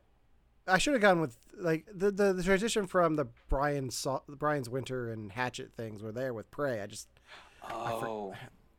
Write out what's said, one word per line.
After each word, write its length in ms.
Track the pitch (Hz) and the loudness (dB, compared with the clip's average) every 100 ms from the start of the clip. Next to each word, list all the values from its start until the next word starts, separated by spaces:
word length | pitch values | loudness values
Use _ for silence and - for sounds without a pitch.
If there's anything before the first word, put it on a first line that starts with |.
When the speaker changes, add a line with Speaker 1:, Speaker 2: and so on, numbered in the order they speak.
| _ _ _ _ _ _ - | _ _ _ _ _ _ 2
Speaker 1:
I 120 | 185 | 4
should 140 | 302 | 6
have 100 | 269 | 6
gone 180 | 202 175 | 6 6
with, 160 | 156 - - - | 4 -4 -20 -6
like, 280 | 175 160 - | -2 -2 -4
the, 200 | 202 202 | -2 0
the, 200 | 196 202 | 4 2
the 120 | 185 | 4
transition 420 | 175 196 220 220 196 | 4 2 2 0 0
from 300 | 185 170 151 | 4 4 4
the 80 | 127 - - | -2 -6 -2
Brian 420 | 139 143 143 131 | 0 2 0 -4
Sa-, 300 | - 143 135 - | -4 -4 -4 -6
the 80 | 139 | -4
Brian's 320 | 147 147 120 | 0 0 -2
Winter 400 | 131 123 127 117 | -6 -4 -6 -6
and 220 | 110 107 | -6 -8
Hatchet 400 | 101 123 - 117 - | -4 -4 -4 -12 -10
things 240 | 113 104 | -10 -10
were 120 | 110 | -10
there 200 | 110 131 | -6 -6
with 160 | 113 98 | -6 -10
Prey. 280 | - 143 117 | -4 -2 -2
I 60 | 101 | -6
just, 220 | 107 - _ - - - - | -12 -18 _ -20 -20 -20 -18
I 60 | - 117 117 113 | -12 -8 -6 -4
for- 80 | 117 | -4
Speaker 2:
Oh. 280 | 110 101 92 127 - _ | -6 -8 -10 -16 -20 _